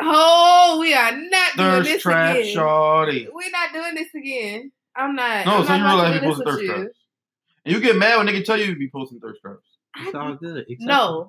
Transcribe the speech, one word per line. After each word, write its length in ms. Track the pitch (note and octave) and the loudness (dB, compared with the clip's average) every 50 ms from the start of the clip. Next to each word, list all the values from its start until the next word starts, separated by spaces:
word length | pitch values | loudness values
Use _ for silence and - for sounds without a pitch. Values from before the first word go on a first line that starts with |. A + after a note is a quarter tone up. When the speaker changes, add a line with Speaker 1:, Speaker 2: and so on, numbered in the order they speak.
| D#4 | -2
Speaker 1:
oh, 760 | D#4+ D4+ D#4 D#4+ E4 E4+ E4+ E4+ F4 F4+ F4 F4+ F4 E4 D#4+ | 2 4 4 6 6 6 6 6 8 8 8 8 6 4 2
we 120 | E4 E4 D4 | 0 2 2
are 200 | C4 A#3 A3+ A#3+ | 2 2 0 -2
not 440 | C#4 D#4+ F4+ F#4 F#4 F4+ F4 - | -4 -6 -2 0 0 2 0 0
doing 120 | - F#3+ F#3 | 0 2 2
Speaker 2:
Thirst 180 | F#3 F#3 F3+ G3 | 2 2 2 0
Speaker 1:
this 140 | G#3+ G3+ - | -2 -2 0
Speaker 2:
trap, 340 | F#3 E3 E3 E3 E3 E3+ | 0 2 2 2 2 0
Speaker 1:
again. 160 | E3+ A3 G#3 G#3 | 0 -2 -2 -2
Speaker 2:
shorty. 760 | E3+ D#3 D#3 D#3 D#3 D#3 D3+ D#3 D#3 D#3 D3+ C#3 B2+ A2+ - C4 | -2 0 2 2 2 2 2 2 2 2 0 -2 -6 -8 -10 -14
Speaker 1:
We're 180 | E4 F4+ F#4 | -12 -12 -8
not 220 | F4+ F4 F4 D#4+ D4 | -6 -4 -6 -4 -6
doing 220 | D#4+ E4 E4+ D#4+ | -8 -10 -8 -8
this 180 | D#4+ E4 - - | -10 -12 -12 -14
again. 580 | D4+ C4+ C#4 C4 B3 A3 G#3 G#3 A3 C4 C#4 _ _ _ _ - | -14 -12 -10 -8 -8 -8 -8 -10 -12 -14 -16 _ _ _ _ -8
I'm 180 | A#3+ C4+ C#4 C#4+ | -6 -6 -4 -4
not. 320 | C4 B3 A#3+ A3+ G#3 F#3 | -4 -4 -2 -2 -2 0
Speaker 2:
No, 120 | F3+ G#3 G3+ | 0 2 2
Speaker 1:
I'm 40 | F#3 | 2
Speaker 2:
so 40 | - | 2
Speaker 1:
not 100 | F#3+ - | 0 2
Speaker 2:
you 60 | G#3 | 2
Speaker 1:
about 100 | G3+ G3 | 2 2
Speaker 2:
realize 140 | F3+ F3 E3 | 4 2 2
Speaker 1:
to 60 | D#3+ | 0
Speaker 2:
you 60 | D#3+ | 0
Speaker 1:
do 60 | - | 0
this 100 | - D3+ | -2 -2
Speaker 2:
posting 80 | C#3 - | -2 -2
Speaker 1:
with 100 | D3+ C#3 | -4 -4
Speaker 2:
thirst 60 | - G3+ | -2 -4
Speaker 1:
you. 120 | F#3 F3+ | -4 -6
Speaker 2:
traps. 240 | F#3 F#3+ A3+ - _ _ _ _ _ _ _ _ _ _ _ _ _ - | -6 -8 -10 -12 _ _ _ _ _ _ _ _ _ _ _ _ _ -4
And 100 | D3 F3+ | -2 -2
you 60 | A3 | 0
get 160 | A3 B3 G#3+ | 2 2 2
mad 200 | F#3 G3 A3 A#3 A3+ | 4 4 4 4 2
when 80 | G#3 | 2
niggas 180 | G3+ G3 G3 F#3+ | 0 -2 -4 -2
tell 120 | - A3 G#3+ | -2 -2 -2
you 60 | G#3 | -2
you 100 | G3 F3+ | -4 -6
be 140 | D3 C#3 C3 | -6 -8 -10
posting 300 | - C#3 C3 B2+ B2 A#2 | -10 -12 -12 -12 -14 -18
thirst 200 | A2+ A2 G#2+ - | -18 -18 -18 -18
traps. 220 | - G2 G2+ F#2 _ _ _ _ _ _ - B2+ | -18 -20 -20 -20 _ _ _ _ _ _ -20 -16
Speaker 3:
It's 140 | B2+ - F#4+ | -14 -12 -10
Speaker 1:
I 40 | - | -10
Speaker 3:
all 140 | - C#4 C#3+ | -10 -10 -10
good. 240 | C#3+ E3 E3+ - C#3 - - | -12 -12 -12 -12 -12 -12 -14
Accept 120 | B2 B2 | -14 -12
Speaker 1:
No. 400 | A3+ B3 C#4+ C4+ A3+ F3+ E3 D#3+ | -6 -2 0 0 0 0 -4 -6
Speaker 3:
it. 40 | F3 | -10